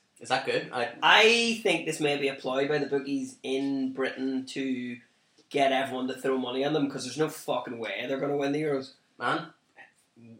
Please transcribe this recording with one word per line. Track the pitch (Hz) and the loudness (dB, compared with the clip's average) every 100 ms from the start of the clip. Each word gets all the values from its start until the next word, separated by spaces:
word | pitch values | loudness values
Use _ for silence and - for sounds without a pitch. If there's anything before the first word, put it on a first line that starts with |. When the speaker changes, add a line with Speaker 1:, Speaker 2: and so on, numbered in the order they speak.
| _ _ | _ _
Speaker 1:
Is | 117 | -2
that | 127 - | -2 0
good? | 120 - | -2 -2
I | 123 123 - | -4 -4 2
Speaker 2:
I | 156 202 220 233 233 226 | 6 8 8 6 2 0
think | 196 165 - | 0 0 0
this | 156 | 0
may | 147 143 | 0 2
be | 135 | 0
a | |
ploy | 131 131 131 143 | -2 -2 0 2
by | 147 | 0
the | 135 | 2
bookies | 139 131 139 127 - | 0 0 -4 -4 -8
in | 131 131 139 139 131 | -4 -2 0 0 -2
Britain | 135 131 - 131 131 131 | -2 -4 -2 -2 -2 -4
to | 139 135 123 123 120 - _ _ _ _ | -6 -4 -4 -6 -10 -16 _ _ _ _
get | 143 135 | 2 4
everyone | 131 131 127 127 | 2 0 -2 -4
to | |
throw | 131 135 131 | -2 0 0
money | 123 131 | 0 0
on | 139 | 0
them, | 156 139 | 2 0
'cause | 135 | -2
there's | 123 127 | -6 -2
no | 156 | -2
fucking | 147 - 123 123 117 | -2 -4 -4 -4 -8
way | 107 101 127 | -6 -6 -4
they're | 135 | -2
gonna | 143 143 | 0 0
win | 139 | 0
the | 151 | 0
Euros. | 156 139 131 - _ - | 0 -2 -4 -16 _ -4
Speaker 1:
Man, | 123 160 165 - _ - - _ _ - 117 113 | -2 -2 -4 -16 _ -20 -20 _ _ -20 -20 -20